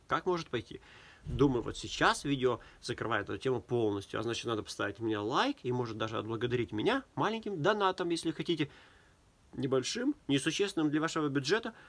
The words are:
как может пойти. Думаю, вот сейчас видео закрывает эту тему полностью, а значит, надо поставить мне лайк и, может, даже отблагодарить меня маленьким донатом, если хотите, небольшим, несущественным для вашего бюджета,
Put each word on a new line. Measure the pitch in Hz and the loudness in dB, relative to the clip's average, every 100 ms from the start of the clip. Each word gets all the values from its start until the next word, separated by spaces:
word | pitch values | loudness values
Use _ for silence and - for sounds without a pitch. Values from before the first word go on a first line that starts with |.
| - | -2
как | 151 185 | -2 0
может | 170 - | -2 -2
пойти. | 117 - - - - - - - | -6 -6 -14 -18 -20 -20 -16 -4
Думаю, | 123 139 120 | 4 4 4
вот | 107 - | -2 -6
сейчас | - - 180 226 | -6 2 2 2
видео | 147 135 127 117 - - | 0 2 2 0 -6 -12
закрывает | - 113 110 110 98 | -8 -4 0 0 -2
эту | 98 | -4
тему | 131 120 | -2 -2
полностью, | - 120 107 101 - 107 | 0 2 2 0 -4 -4
а | |
значит, | 113 113 117 | -4 -4 -2
надо | 107 | -4
поставить | - - 101 101 | -4 -4 -4 -2
мне | 110 107 | -2 0
лайк | 104 165 262 - | 0 2 0 -2
и, | 127 | -2
может, | 123 117 107 | -2 -2 -4
даже | 110 110 | -4 -4
отблагодарить | 107 113 117 120 117 | -4 -4 -2 -2 -2
меня | 107 156 269 - - | 0 0 0 -2 -2
маленьким | 180 226 214 185 | -2 -2 -4 0
донатом, | 165 214 190 185 170 | 2 2 2 0 -2
если | 165 165 | -2 -2
хотите, | 160 160 160 143 - - - - _ _ _ - | -4 -2 0 -2 -6 -20 -20 -20 _ _ _ -14
небольшим, | - 131 131 127 233 269 - - | -4 2 2 2 -2 0 -2 0
несущественным | 139 165 151 202 165 151 | 2 2 2 0 2 2
для | 151 | 2
вашего | 160 165 147 | 0 0 2
бюджета, | 139 131 220 226 - | 0 2 0 0 -10